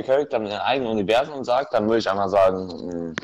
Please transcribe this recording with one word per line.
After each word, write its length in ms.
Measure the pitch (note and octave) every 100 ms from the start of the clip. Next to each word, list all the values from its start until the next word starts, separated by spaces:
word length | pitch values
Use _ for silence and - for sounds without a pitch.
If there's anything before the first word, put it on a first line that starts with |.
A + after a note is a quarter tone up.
Charakter 340 | A#2+ C3+ C#3+ A#2+
mit 140 | G#2
einem 80 | G#2
eigenen 300 | G2+ C3+ A#2
Universum 500 | A2 F#2+ A2+ D#3 C#3
sagt, 300 | A#2+ B2+ C#3+
dann 140 | A#2 G#2+
würde 140 | A2+
ich 100 | G2+
einmal 180 | G2 G2
sagen, 380 | G2+ F#2+ F#2 F#2
mm, 480 | E2+ F2 E2+ E2+ D#2+